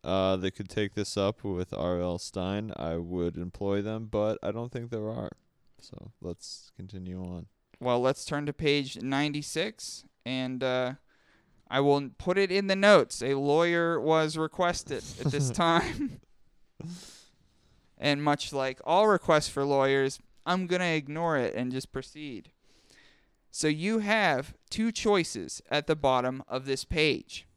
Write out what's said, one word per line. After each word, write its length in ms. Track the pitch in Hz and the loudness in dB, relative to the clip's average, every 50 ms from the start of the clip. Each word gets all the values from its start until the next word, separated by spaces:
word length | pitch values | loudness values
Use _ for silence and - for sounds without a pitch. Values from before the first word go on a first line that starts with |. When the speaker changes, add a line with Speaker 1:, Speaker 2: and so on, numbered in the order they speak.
| - | -2
Speaker 1:
uh, 320 | 80 92 95 95 95 95 | 0 2 2 4 4 2
that 140 | 92 92 95 | 2 0 -2
could 180 | - - 104 - | -2 -4 -12 -6
take 240 | - 110 104 101 - | -2 -2 -2 -2 -2
this 240 | 107 101 - - | -4 -4 -2 0
up 260 | 104 98 98 107 - - | 2 2 2 2 0 -4
with 300 | 101 92 87 90 - - | -4 -2 -2 -4 -4 -4
R 260 | - 76 87 90 87 | -2 0 0 0 0
L 180 | 87 90 87 87 | 0 -2 -2 -4
Stein, 520 | - - - 95 90 92 98 104 107 110 - | -6 -8 -6 -6 -4 -2 -4 -4 -6 -8 -8
I 220 | - 64 82 82 | -6 -6 -4 -4
would 400 | 85 85 85 90 90 87 87 - | -4 -6 -4 -4 -2 -2 -2 -2
employ 440 | 85 87 90 - - 101 98 98 101 | -4 -8 -8 -8 -4 -2 -2 0 0
them, 240 | 101 107 110 110 113 | -2 -4 -6 -6 -8
but 320 | 107 107 104 104 107 107 - - | -4 -2 0 0 0 -2 -2 -4
I 80 | 95 | -6
don't 200 | 104 113 117 123 | -6 -6 -10 -8
think 200 | - 123 117 117 | -10 -10 -10 -8
there 180 | 120 110 107 110 | -8 -6 -6 -6
are. 220 | 113 120 107 - - _ _ _ _ _ _ _ _ - | -6 -6 -8 -8 -10 _ _ _ _ _ _ _ _ -20
So 300 | - - - - - - - _ | -20 -20 -20 -18 -18 -20 -20 _
let's 500 | - 87 85 _ - - - - - - _ | -10 -10 -10 _ -12 -16 -16 -16 -18 -20 _
continue 440 | - 92 98 107 95 92 92 90 92 92 | -18 -16 -14 -12 -12 -10 -10 -8 -8 -8
on. 240 | 90 90 87 82 - _ _ _ _ - _ | -8 -10 -10 -12 -14 _ _ _ _ -18 _
Speaker 2:
Well, 200 | 120 123 123 120 | -2 0 0 2
let's 260 | 127 131 135 - - | 2 0 0 -2 -6
turn 200 | - 156 147 147 | -6 -6 -4 -4
to 80 | 143 143 | -6 -6
page 480 | - 160 147 147 147 139 131 - - | -2 0 2 2 2 0 -4 -8 -8
ninety-six, 1040 | - 131 139 139 147 151 143 147 143 - - 156 180 220 220 - - - - - - _ _ _ _ | -4 -2 -2 0 0 -2 -4 -6 -8 -6 -4 -4 -4 -4 -6 -12 -14 -14 -14 -16 -18 _ _ _ _
and, 380 | 120 131 131 131 127 131 127 135 | -6 -6 -4 -4 -6 -4 -2 -2
uh, 300 | 131 127 127 127 123 131 - _ _ _ _ _ _ _ _ _ _ _ _ _ _ | 0 0 0 0 -2 -6 -10 _ _ _ _ _ _ _ _ _ _ _ _ _ _
I 100 | - 135 | 0 2
will 300 | 139 143 143 143 143 127 - | 4 6 4 4 2 -4 -12
put 200 | _ - 185 180 | _ -2 0 2
it 140 | 196 196 180 | 2 2 2
in 160 | 180 196 202 | 2 0 2
the 80 | 196 190 | 2 2
notes. 460 | 190 196 208 208 170 127 - - - - | 4 8 10 10 10 8 4 -2 -4 -2
A 100 | 135 139 | 0 0
lawyer 640 | 135 139 143 143 160 170 175 170 170 170 170 170 139 | 2 2 4 4 4 4 4 4 2 2 2 2 2
was 380 | 117 151 160 160 156 156 156 | 4 4 4 4 4 2 0
requested 680 | 160 160 156 - - 180 175 170 - - - 143 104 - - - - | -2 -4 -4 -2 0 0 0 0 -2 -6 -6 -8 -8 -8 -12 -12 -2
at 120 | - 143 | -2 0
this 180 | 131 147 143 127 | 0 2 -2 -2
Speaker 1:
<laughs> 20 | |
Speaker 2:
time. 680 | 117 - 170 165 165 170 - - - - 302 247 - - _ _ - _ _ _ _ _ _ _ _ _ - 165 175 175 - - - - - _ _ _ _ _ _ _ _ _ _ _ _ _ _ | 0 2 4 4 4 4 2 0 -4 -4 -6 -6 -6 -12 _ _ -20 _ _ _ _ _ _ _ _ _ -12 -12 -12 -14 -16 -20 -20 -20 -20 _ _ _ _ _ _ _ _ _ _ _ _ _ _
And 260 | _ - 147 143 143 147 | _ 0 0 0 2 2
much 280 | 151 143 143 - - 143 | 0 0 0 -2 -6 -4
like 260 | 139 131 135 131 - - | -2 -2 -2 -4 -6 -2
all 240 | - 165 185 214 | 2 4 6 6
requests 420 | 214 202 175 - - 160 151 - - | 6 4 4 4 4 4 4 4 0
for 140 | - 139 139 | -2 -2 0
lawyers, 540 | 143 139 139 135 135 135 135 135 135 - - - - _ _ - | 2 4 4 4 4 4 2 2 0 -2 -6 -16 -20 _ _ -4
I'm 220 | - 180 190 185 | -2 -2 -2 0
gonna 180 | 165 180 180 180 170 165 | 0 0 0 0 0 0
ignore 420 | 156 139 139 147 160 170 170 156 | -2 -4 -6 -6 -2 0 0 2
it 180 | 135 120 92 - | 2 0 0 -2
and 160 | 101 123 123 | -4 -6 -4
just 200 | 127 131 - - | -4 -6 -8 -8
proceed. 600 | - 135 131 - - 151 151 143 123 98 - - _ _ _ _ _ _ _ _ - - _ - _ _ _ _ _ _ _ _ | -10 -12 -12 -12 -16 -14 -12 -12 -12 -12 -14 -18 _ _ _ _ _ _ _ _ -20 -20 _ -20 _ _ _ _ _ _ _ _
So 160 | - - - | -8 -2 0
you 320 | 156 151 151 170 202 226 220 | 0 0 0 0 0 0 0
have 540 | 208 202 220 220 202 170 143 131 - - - _ _ _ | 2 2 2 2 4 2 2 0 -2 -8 -14 _ _ _
two 220 | - 208 220 233 | -4 -2 -2 -2
choices 680 | 220 - - 220 208 190 160 - - 101 85 - - - _ _ | -2 0 2 2 4 4 2 0 -4 -8 -8 -8 -10 -14 _ _
at 160 | - 147 143 | -2 -2 0
the 80 | - 156 | 0 -2
bottom 480 | 151 143 135 131 123 123 127 127 135 - | 2 4 4 4 4 2 0 -4 -4 -8
of 180 | _ - 131 131 | _ -6 -6 -2
this 180 | 139 131 131 - | -2 -4 -4 -4
page. 640 | _ 185 160 156 151 127 - - _ - - - _ _ | _ 0 2 2 2 2 0 -4 _ -16 -18 -18 _ _